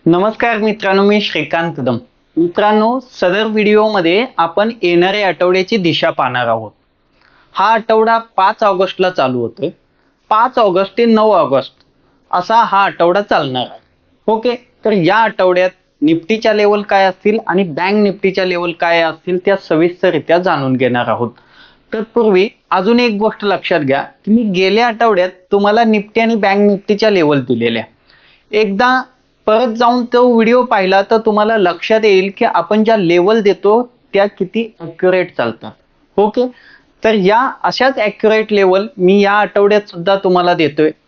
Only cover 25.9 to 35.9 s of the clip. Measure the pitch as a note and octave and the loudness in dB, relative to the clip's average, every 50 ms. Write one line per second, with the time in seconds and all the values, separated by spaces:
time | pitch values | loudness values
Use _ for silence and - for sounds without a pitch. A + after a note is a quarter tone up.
25.9 | G#3+ G#3 G3+ G#3+ _ A#3 A3+ A3+ A#3 G#3+ G3 G3 G3 G3+ G#3 G3+ G3+ F#3+ - - | 0 0 -2 -4 _ -2 0 0 0 0 0 0 2 2 2 2 0 -2 -2 -4
26.9 | G#3 G3+ A3 A3 G3+ F#3 D#3+ D3 D3 C#3 B2+ B2 B2 A2+ A#2 A#2 A#2 A2+ A2 _ | -2 0 0 0 2 2 2 2 0 0 0 -2 -4 -2 -2 -2 -2 -4 -8 _
27.9 | _ _ _ _ _ _ _ _ _ _ _ _ - G#3+ A3 G3+ G3 G3 B3 B3 | _ _ _ _ _ _ _ _ _ _ _ _ -2 -2 -2 -2 0 0 0 0
28.9 | C4 C4 B3+ _ _ _ _ _ _ _ _ - G#3+ A3 B3+ A#3 A3 A3+ B3 A#3+ | 0 -2 -4 _ _ _ _ _ _ _ _ 0 0 2 0 -2 -2 0 0 0
29.9 | B3 B3 A#3 A#3+ - A#3+ B3 B3 A#3+ A3+ A3+ A3+ A#3+ B3+ B3 B3 A3+ G3+ F#3+ F#3 | 0 0 -2 0 2 2 4 4 4 2 2 4 2 2 2 0 -2 -2 0 2
30.9 | G3 G3 G3 - A#3 A3 A3+ A3 G#3 G#3 G#3 G#3+ A3+ A3 F#3+ F3 E3+ E3+ - - | 2 0 2 2 0 0 0 0 0 0 0 0 0 0 0 0 -2 -4 -2 -2
31.9 | A3 A3 G#3+ G#3+ G3 F#3 F#3 G3 G3 - A#3+ - - E3+ E3 - G#3 G#3+ A3 A3 | 0 2 2 4 2 2 2 -2 -4 -2 -4 -2 0 -2 -2 0 0 0 2 2
32.9 | A3+ A3 F#3 E3 F3 F3 F3 G3+ A3+ A#3 G3 G3+ F#3 - - G3+ G#3+ A#3 B3 B3 | 2 2 2 2 2 2 2 2 2 2 2 0 0 2 0 2 2 2 0 -4
33.9 | _ _ _ _ - G3 G3 G#3 - - F#3 F3+ - A3 A#3 A3 _ _ E3 D#3 | _ _ _ _ -2 -2 -2 -2 -2 -6 -8 -6 -4 -6 -6 -6 _ _ -16 -16
34.9 | - - F#3 F#3 F#3 F#3 F3+ F3+ _ - B2 A#2 A2+ - - A2 - _ _ _ | -8 -2 0 0 0 0 -2 -4 _ -6 -6 -6 -6 -10 -16 -20 -20 _ _ _